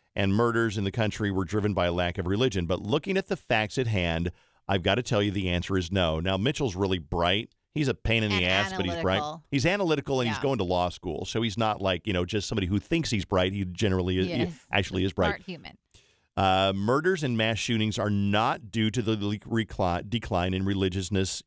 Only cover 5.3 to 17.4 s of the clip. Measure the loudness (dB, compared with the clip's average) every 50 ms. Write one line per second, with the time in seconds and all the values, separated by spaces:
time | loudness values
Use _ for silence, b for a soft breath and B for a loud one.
5.3 | 0 -2 -2 0 0 0 0 0 0 -2 0 0 0 2 2 2 2 0 0 0
6.3 | 0 0 0 0 0 0 -2 -4 -2 0 0 0 0 -2 -2 -2 0 2 2 2
7.3 | 2 0 -2 -6 _ _ _ _ _ -2 0 0 -2 -2 0 0 2 2 2 2
8.3 | 0 0 2 2 2 2 0 0 -2 -4 -4 -2 -2 -2 0 0 0 0 0 -4
9.3 | -8 -10 -8 _ -2 0 2 2 0 0 0 0 0 0 0 -2 -2 0 0 0
10.3 | -2 -2 0 0 0 0 0 0 2 2 2 0 -2 -4 -6 -6 -6 -6 -6 -4
11.3 | -2 -2 -2 -2 0 0 0 0 0 0 0 0 0 0 -2 -2 0 0 0 0
12.3 | -2 -4 -4 -2 -2 -2 0 0 0 -2 0 0 -2 -2 0 0 -2 -2 -2 0
13.3 | 2 2 2 2 0 -2 -4 -4 -2 0 0 2 2 2 2 0 2 2 0 0
14.3 | 0 -2 -2 -2 -4 -8 -10 -4 -2 -2 -2 -2 -2 0 0 0 0 2 0 0
15.3 | 0 -2 -8 -14 -16 -14 -16 -18 -20 -20 _ _ b b b b b b b b
16.3 | _ 0 2 4 4 4 4 4 2 2 2 2 2 2 2 2 0 0 0 -2
17.3 | 0 0